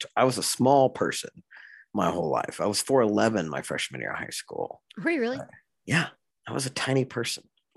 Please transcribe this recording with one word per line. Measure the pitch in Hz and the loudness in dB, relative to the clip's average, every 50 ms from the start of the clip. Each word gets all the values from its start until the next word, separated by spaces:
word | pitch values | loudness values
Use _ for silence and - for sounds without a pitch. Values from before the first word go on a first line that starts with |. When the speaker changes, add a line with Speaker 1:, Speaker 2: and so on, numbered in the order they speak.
| - - - | -12 -4 2
Speaker 1:
I | 107 123 | 4 4
was | 131 127 104 | 4 4 0
a | - | -2
small | - - - 120 131 143 139 131 123 | -2 0 2 4 6 8 8 6 4
person | - - 101 - - - - - _ - - _ - - - - - - - _ - | 2 0 -2 -2 -2 -4 -8 -10 _ -18 -20 _ -20 -20 -20 -20 -20 -20 -14 _ -2
my | 104 90 85 | 0 0 0
whole | 80 87 80 78 | 0 0 -2 0
life. | 65 57 - - - - | 0 -2 -2 -4 -4 -2
I | 78 | -2
was | 101 107 - | 0 0 -2
four | - - 135 131 117 | 0 2 4 4 4
eleven | 104 104 107 107 113 113 101 82 | 4 4 4 4 4 2 2 -2
my | 80 71 67 | -2 -4 -6
freshman | - - 71 - - - - - | -6 -4 -4 -4 -4 -6 -8 -8
year | 55 52 | -8 -6
of | - | -6
high | - - - | -8 -8 -8
school. | - - - - - - - - - - _ _ - - 165 | -10 -10 -10 -10 -8 -8 -8 -8 -10 -16 _ _ -12 -6 -4
Speaker 2:
Were | 330 | -2
you | 349 294 | -2 -2
really? | 226 240 262 | -2 -4 -4
Speaker 1:
Uh, | - - - - - _ _ _ _ - | -8 -10 -14 -18 -20 _ _ _ _ -6
yeah, | - 139 170 156 - - _ _ _ _ _ - | -2 0 0 -2 -2 -8 _ _ _ _ _ -12
I | - - | -6 -4
was | - 135 | -4 -4
a | 131 | -4
tiny | 135 - - 131 131 135 127 | -4 -4 -2 0 2 2 2
person. | 131 - 123 117 - - - _ _ _ _ _ _ - | 0 -2 -6 -4 -4 -6 -8 _ _ _ _ _ _ -2